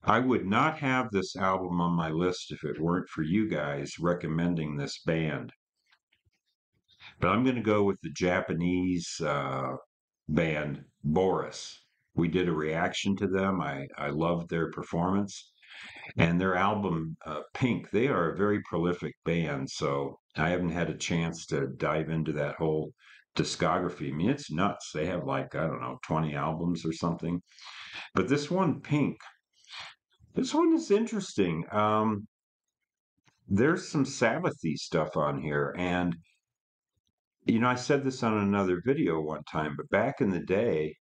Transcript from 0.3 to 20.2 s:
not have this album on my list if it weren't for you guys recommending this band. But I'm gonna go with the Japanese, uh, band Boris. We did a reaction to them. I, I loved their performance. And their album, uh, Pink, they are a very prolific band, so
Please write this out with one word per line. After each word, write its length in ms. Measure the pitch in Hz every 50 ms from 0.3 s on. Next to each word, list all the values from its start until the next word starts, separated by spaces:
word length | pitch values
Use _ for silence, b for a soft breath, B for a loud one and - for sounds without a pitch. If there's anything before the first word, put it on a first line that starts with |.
| 120 101 92
not 320 | 95 101 117 139 156 151 -
have 300 | 143 135 131 127 127 113
this 260 | 104 95 90 - -
album 440 | 92 98 95 95 92 92 90 87 87
on 160 | 85 87 87
my 140 | 85 82 80
list 420 | 78 80 87 90 - - - -
if 120 | 76 69 -
it 180 | 73 - 73
weren't 260 | 78 82 87 90 90 -
for 140 | - - 78
you 260 | 76 85 107 110 101
guys 440 | 87 76 73 71 71 71 71 69 - -
recommending 760 | 80 87 87 87 - 78 78 80 85 87 85 82 78 76 73
this 240 | 71 71 69 - - -
band. 460 | - 82 82 80 78 73 65 62 - - _ _ _ _ _ _ _ _ _ _ _ _ _ _ _ _ _ _ _ _ _ _ _ _ _ _ _ B B B B B B
But 100 | - 87
I'm 160 | 95 110 127
gonna 160 | 131 127 120
go 220 | 107 107 107 104 104
with 140 | 101 95 - -
the 80 | 80
Japanese, 1000 | 73 - 92 87 90 95 92 - 90 80 85 87 90 90 90 90 90 87 87 - - - 80
uh, 460 | 76 73 71 69 135 135 - - 131 131 - - _ _ _ _ _ _ _ _ -
band 560 | 78 78 82 80 76 76 76 73 69 67 - _ _ _ -
Boris. 840 | 71 76 90 95 95 87 - - - - - - - - - _ _ _ _ _ _ _
We 140 | - 85 85
did 220 | 78 92 90 87
a 40 | 82
reaction 600 | 76 76 78 78 82 87 85 82 - - 98 98 95
to 100 | 104 92
them. 340 | 92 95 95 98 98 92
I, 260 | 76 71 71 69 69 - - -
I 120 | 69 73
loved 400 | 73 76 82 82 87 85 82 -
their 200 | 85 85 80 78
performance. 840 | - - - - - 85 85 90 95 101 101 101 - - - _ _ B B B B B B B B B B B B -
And 220 | - 82 85 87
their 160 | 92 95 92
album, 600 | 90 95 101 107 104 98 92 85 82 80 80 80 - -
uh, 160 | 80 76 76 73 - _
Pink, 360 | - - 123 107 87 87 -
they 180 | - 98 120 143
are 240 | 127 92 85 80
a 60 | 78 82
very 240 | 98 104 104 104 - -
prolific 440 | - 87 85 87 87 - - 78 - _ _
band, 460 | 82 82 85 82 76 71 67 67 67
so 500 | - - - 73 69 69 69 69 - -